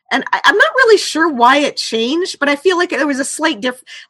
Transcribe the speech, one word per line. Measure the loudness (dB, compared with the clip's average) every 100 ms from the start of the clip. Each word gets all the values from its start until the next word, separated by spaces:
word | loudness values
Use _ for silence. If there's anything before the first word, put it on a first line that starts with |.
| _
And | -4 -2
I, | 0
I'm | 0 2
not | 2 2
really | 4 4
sure | 2 0 0
why | 4 4 4
it | 0 -4
changed, | -6 -4 -2 -2 -4 -4
but | -2
I | 0
feel | 0 0
like | -2
there | -2 -2
was | -2
a |
slight | -6 -4 -4 -2
diff-, | -6 -6 -14 -20 -4